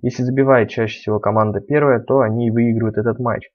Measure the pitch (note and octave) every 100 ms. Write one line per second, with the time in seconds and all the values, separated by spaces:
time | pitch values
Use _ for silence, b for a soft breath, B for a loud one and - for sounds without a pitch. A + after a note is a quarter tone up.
0 | B2+ - B2+ C3 C3+ C3 A2 - A2+ -
1 | - G#2+ G2+ A2 G#2+ G2+ - D3 D3 A#2+
2 | A2+ C3+ A#2 A2 A#2+ A2+ A#2 A2+ A2+ G#2+
3 | G#2+ A2+ B2 G#2+ -